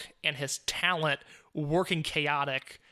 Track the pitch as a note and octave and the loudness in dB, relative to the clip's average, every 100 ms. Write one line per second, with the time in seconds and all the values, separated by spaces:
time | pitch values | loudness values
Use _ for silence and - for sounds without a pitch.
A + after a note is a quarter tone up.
0 | - - D#3 C#3 C#3 - - - F3 F3 | -14 -2 -2 0 -4 -4 -4 0 2 2
1 | D#3 C#3+ - - _ D#3 D3 E3+ F#3 E3+ | 2 0 -4 -20 _ -4 2 2 2 0
2 | - D#3+ C#3+ C#3+ C#3+ C3+ - - _ | 0 0 0 0 0 -2 -6 -20 _